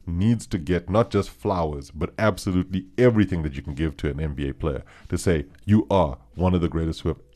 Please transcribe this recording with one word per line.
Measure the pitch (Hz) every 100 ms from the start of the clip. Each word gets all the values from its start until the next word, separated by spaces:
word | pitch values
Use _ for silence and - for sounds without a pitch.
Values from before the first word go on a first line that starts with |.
| -
needs | 87 107 117 -
to | 82
get | 80 87 -
not | 101 -
just | 101 95
flowers, | - 104 92 80 73 69
but | 76 - -
absolutely | 107 95 101 92 90 92 - -
everything | 123 110 98 87
that | 76 67
you |
can | 71
give | 69 80 -
to | 78
an | 69
N | 78 67
B | 69
A |
player | 67 82 65 - - -
to | 90
say, | - 80 71 - -
'You | 104 -
are | 95 78 67 - -
one | 90
of | 92
the | 82
greatest | 82 80 78
who | 87
have | 76 -